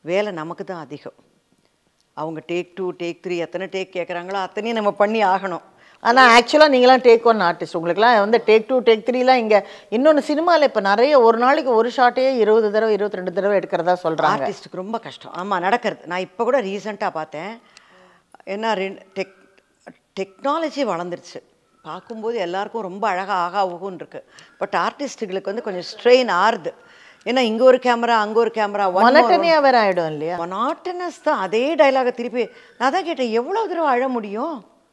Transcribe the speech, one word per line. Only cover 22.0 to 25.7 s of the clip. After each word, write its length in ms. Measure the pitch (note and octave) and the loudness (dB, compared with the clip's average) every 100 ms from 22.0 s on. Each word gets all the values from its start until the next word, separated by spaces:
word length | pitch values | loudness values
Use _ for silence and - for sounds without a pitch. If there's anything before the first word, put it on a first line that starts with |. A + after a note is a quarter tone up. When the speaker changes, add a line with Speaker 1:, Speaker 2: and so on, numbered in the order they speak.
| _ A3+ A3 A#3 | _ -10 -6 -4
Speaker 1:
எல்லாருக்கும் 440 | F3 F#3 G#3 A#3 | -4 -6 -8 -8
ரொம்ப 260 | G3 F#3+ G#3+ | -10 -6 -4
அழகா 260 | F3+ F#3+ | -4 -4
ஆகா 340 | F#3+ F3 F#3+ F#3+ | -4 -2 -2 -4
ஊகுன்னு 260 | F3 G3 | -4 -12
இருக்கு. 300 | F3+ D#3 D3 - - - _ | -14 -16 -18 -20 -20 -20 _
But 160 | G3 F#3 | -6 -2
ஆர்டிஸ்டுகளுக்கு 680 | F#3 - C#4+ - G#3 F#3+ | -2 -4 -12 -10 -10 -8
வந்து 200 | F#3+ G#3 | -6 -8
கொஞ்சம் 360 | A#3 | -8